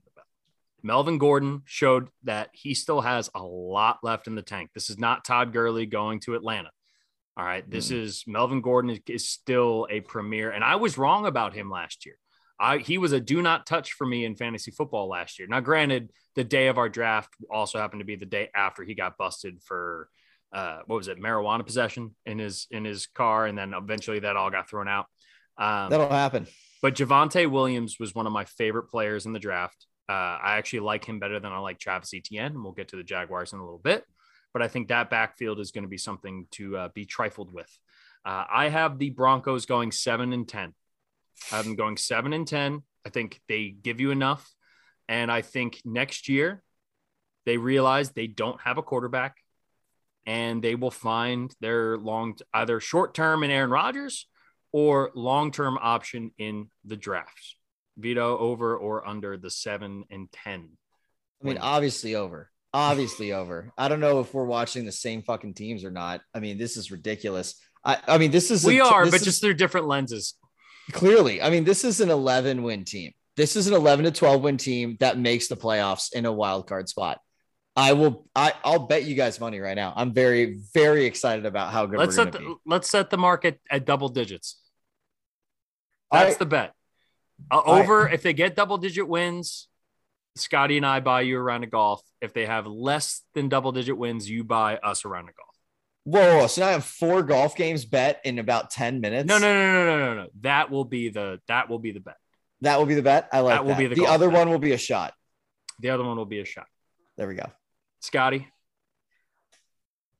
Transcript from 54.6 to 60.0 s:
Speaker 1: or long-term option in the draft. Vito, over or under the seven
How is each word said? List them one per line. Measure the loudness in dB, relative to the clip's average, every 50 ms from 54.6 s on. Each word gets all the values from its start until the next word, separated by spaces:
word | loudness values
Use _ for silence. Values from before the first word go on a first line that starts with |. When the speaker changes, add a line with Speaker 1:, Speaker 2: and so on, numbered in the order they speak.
| _ -4 0
Speaker 1:
or | 2 4 4 4 2 2 -2 -6
long-term | -6 -2 0 0 0 0 -2 -4 -4 -4 -2 -2 -2
option | 0 0 0 0 -2 -8 -12 -10 -12 -12 _
in | -10 -10 -8 -8 -10 -12 -14 _ _ _
the | -14 -14
draft. | -10 -8 -6 -6 -6 -8 -10 _ -20 -20 -20 -20 _ _ _ _ _ _ _ _
Vito, | -10 -6 -4 -2 0 0 0 0
over | 0 -2 -2 -2 -2 -2 -4 -4
or | -4 -4 -6 -6 -6 -6
under | -8 -10 -10 -10 -10 -10
the | -10 -12 -12
seven | -10 -10 -8 -8 -8 -8 -8 -12 -12 -14